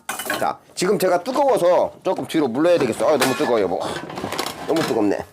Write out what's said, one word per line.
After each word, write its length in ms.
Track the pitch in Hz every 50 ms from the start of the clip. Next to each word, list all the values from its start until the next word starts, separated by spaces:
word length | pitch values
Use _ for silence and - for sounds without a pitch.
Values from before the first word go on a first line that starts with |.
| _ - - - - - - -
자, 200 | - 78 - - - - -
지금 240 | - 175 185 214 170
제가 260 | 180 185 180 175 175
뜨거워서 680 | 247 254 285 285 269 233 180 175 175 180 147 151 - - - -
조금 240 | 180 185 - 139
뒤로 200 | - - 165 151
물러야 320 | 123 113 127 160 175 175 165
되겠어. 300 | 143 113 110 - 110 139
아, 80 | 156
너무 180 | 131 127 131 127
뜨거워요, 320 | 117 147 120 120 110 98 90
뭐. 120 | 90 85 - - - - - - - - - - - - - - - - - -
너무 140 | 147 165 147
뜨겁네. 360 | 127 120 113 107 101 87 - - -